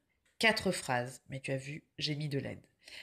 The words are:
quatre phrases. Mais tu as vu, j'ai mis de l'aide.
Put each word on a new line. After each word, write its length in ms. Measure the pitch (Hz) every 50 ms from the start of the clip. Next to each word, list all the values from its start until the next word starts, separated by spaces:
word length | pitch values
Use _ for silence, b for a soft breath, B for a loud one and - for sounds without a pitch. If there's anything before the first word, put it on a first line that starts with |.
| _ _ _ _ _ _ _ _
quatre 320 | - 220 214 - - 190
phrases. 500 | 180 - - - 127 123 120 127 131 - _ -
Mais 100 | 131 135
tu 120 | - -
as 60 | 135
vu, 260 | 135 131 139 147 160 - _ _ -
j'ai 160 | 147 151 151
mis 140 | 143 151 147
de 100 | 139 135
l'aide. 260 | 120 107 104 98 - _ _ B B B B B